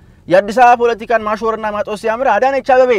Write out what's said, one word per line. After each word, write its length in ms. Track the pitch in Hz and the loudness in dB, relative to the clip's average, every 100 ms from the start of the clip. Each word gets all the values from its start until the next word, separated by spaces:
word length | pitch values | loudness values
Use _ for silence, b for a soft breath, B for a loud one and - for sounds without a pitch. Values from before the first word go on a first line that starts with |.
| b b - | b b 0
የአዲስ 300 | 185 202 220 | 0 2 4
አበባ 200 | 240 240 | 4 4
ፖለቲካን 440 | 240 214 233 226 | 0 -2 -4 -4
ማሾርና 420 | 214 214 220 220 214 | -2 -4 -4 -4 -6
ማጦስ 300 | 208 208 208 | -6 -8 -6
ሲያምር 280 | 220 226 262 | -6 -2 -2
አዳነች 400 | 208 262 269 - | 0 0 -2 0
አበቤ 220 | 254 254 | 2 2